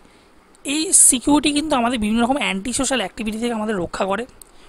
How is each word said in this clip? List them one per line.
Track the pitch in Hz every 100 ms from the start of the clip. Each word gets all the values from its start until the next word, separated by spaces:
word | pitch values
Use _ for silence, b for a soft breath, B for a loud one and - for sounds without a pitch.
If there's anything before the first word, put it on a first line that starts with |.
| - b b b b _
এই | 285 294 370
security | - - 254 285 294 294
কিন্তু | 294 311 277
আমাদের | 233 254
বিভিন্ন | 208 226
রকম | 233 285
অ্যান্টি | 196 190 220
সোশ্যাল | 240 262 262
activity | 185 - 220 220
থেকে | 240
আমাদের | 220 214 202
রক্ষা | 165 - 196
করে, | 196 254 - B B